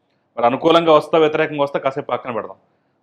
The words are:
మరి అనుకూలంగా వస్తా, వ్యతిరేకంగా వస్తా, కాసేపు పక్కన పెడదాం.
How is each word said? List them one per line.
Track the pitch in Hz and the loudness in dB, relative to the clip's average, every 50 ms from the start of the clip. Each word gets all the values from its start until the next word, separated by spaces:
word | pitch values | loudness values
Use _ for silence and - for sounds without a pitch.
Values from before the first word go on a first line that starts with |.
| _ _ _ _ _ _ - 113 | _ _ _ _ _ _ -8 0
మరి | 120 117 | 0 0
అనుకూలంగా | 127 123 120 165 160 170 170 160 156 | 0 2 0 2 2 4 4 4 4
వస్తా, | 151 147 - - 165 156 | 4 4 2 0 2 2
వ్యతిరేకంగా | 151 151 156 156 147 151 147 139 | 2 0 -2 -4 -4 -2 -4 -4
వస్తా, | 139 - - | -4 -4 -4
కాసేపు | - 135 135 143 135 | -4 -4 -4 -6 -8
పక్కన | - 123 117 - 135 | -6 -8 -8 -6 -6
పెడదాం. | 117 107 95 92 95 _ _ _ _ _ _ _ _ _ | -8 -8 -8 -10 -14 _ _ _ _ _ _ _ _ _